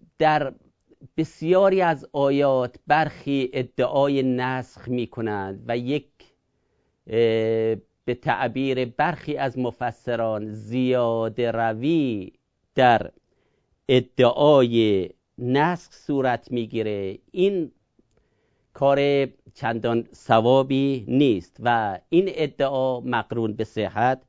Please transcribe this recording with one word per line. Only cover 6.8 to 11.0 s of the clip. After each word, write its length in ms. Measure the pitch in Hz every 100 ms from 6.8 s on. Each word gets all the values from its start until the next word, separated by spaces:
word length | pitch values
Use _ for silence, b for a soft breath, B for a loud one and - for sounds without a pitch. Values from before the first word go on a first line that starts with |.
| _ _ -
اه، 720 | 113 117 113 110 113 110 107 - _
به 100 | - 123
تعبیر 640 | 147 110 123 131 135 127
برخی 520 | 120 117 160 160 - 139
از 220 | 135 127
مفسران، 920 | 123 - 127 - - 117 113 107 107
زیاده 960 | 107 107 127 127 127